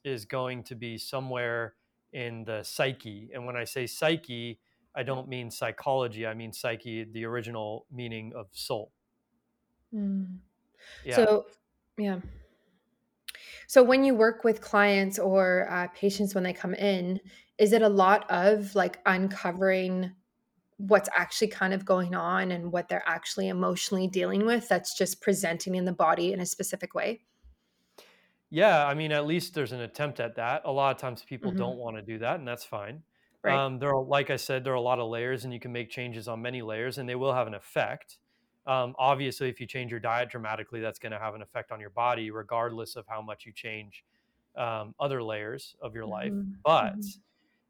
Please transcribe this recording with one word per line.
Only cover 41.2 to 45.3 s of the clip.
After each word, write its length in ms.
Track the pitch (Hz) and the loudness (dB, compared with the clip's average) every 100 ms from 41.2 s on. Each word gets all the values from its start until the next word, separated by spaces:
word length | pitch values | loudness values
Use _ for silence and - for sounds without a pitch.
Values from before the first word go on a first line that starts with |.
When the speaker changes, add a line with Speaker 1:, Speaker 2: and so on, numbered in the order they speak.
| 110 107 | -8 -10
Speaker 1:
an 60 | |
effect 300 | 104 120 - | -10 -10 -10
on 80 | 110 | -12
your 100 | 104 | -8
body, 400 | 104 120 117 110 | -2 0 0 -4
regardless 640 | 110 101 117 117 113 113 120 | -8 -4 -2 -2 -4 -10 -12
of 100 | 104 | -12
how 140 | 110 | -10
much 240 | 107 101 113 | -10 -14 -16
you 80 | |
change, 500 | - 117 107 104 - _ _ _ _ _ - | -14 -10 -10 -12 -20 _ _ _ _ _ -6
um, 400 | 120 110 107 - | -4 -4 -8 -4
other 240 | 143 131 | -2 -2
layers 520 | 110 | -4